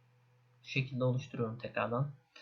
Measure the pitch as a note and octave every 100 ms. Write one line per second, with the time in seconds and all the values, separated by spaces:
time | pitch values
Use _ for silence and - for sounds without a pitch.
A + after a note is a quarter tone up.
0 | _ _ _ _ _ _ - C3+ B2+ B2+
1 | B2+ B2 - B2 A2+ A#2 A2+ A2+ A2 A#2+
2 | C#3+ - _ -